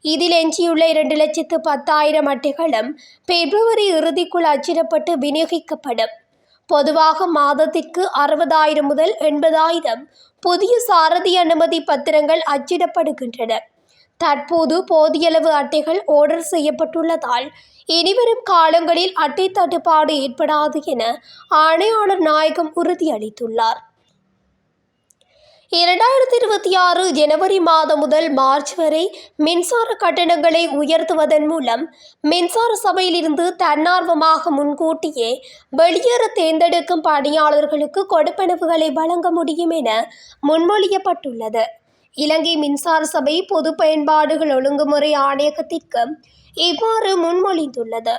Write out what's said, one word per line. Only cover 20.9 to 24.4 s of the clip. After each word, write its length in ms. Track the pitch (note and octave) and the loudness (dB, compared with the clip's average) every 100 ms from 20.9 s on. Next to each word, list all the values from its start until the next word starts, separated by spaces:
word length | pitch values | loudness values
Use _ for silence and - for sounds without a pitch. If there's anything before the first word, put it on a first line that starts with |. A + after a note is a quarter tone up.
என 80 | B3+ A3+ A#3+ _ - - D#4 | -4 -4 -6 _ -20 0 4
ஆணையாளர் 600 | D#4 E4 G#4 A4 G#4 F#4+ D#4 | 4 4 2 0 0 0 2
நாயகம் 420 | D#4 D#4 D#4 D#4+ F4 | 2 2 0 -4 -2
உறுதியளித்துள்ளார். 1000 | E4+ F4+ D#4 A3+ G#3+ G#3+ A#3 A3 A3+ A#3 - _ _ _ _ _ | -2 0 -2 -4 -8 -8 -6 -2 -2 -2 -10 _ _ _ _ _